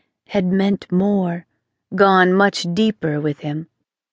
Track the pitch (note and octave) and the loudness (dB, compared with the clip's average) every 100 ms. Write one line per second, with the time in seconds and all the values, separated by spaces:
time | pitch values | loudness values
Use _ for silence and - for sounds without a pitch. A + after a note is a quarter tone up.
0 | _ _ _ G3+ F3+ F#3+ G3 G3+ - F3+ | _ _ _ -4 0 0 0 -2 -4 -2
1 | G3+ G3+ F3 E3+ - _ _ _ _ F#3+ | 0 -2 -2 -6 -12 _ _ _ _ 2
2 | G3 F#3+ F3+ F#3+ G3+ - E3+ F3 A3 G#3 | 4 4 4 4 2 0 -4 -2 -2 -2
3 | D#3+ D3 D3+ D3 D3+ D3+ E3 _ _ _ | -4 -2 -4 -6 -8 -8 -10 _ _ _
4 | _ | _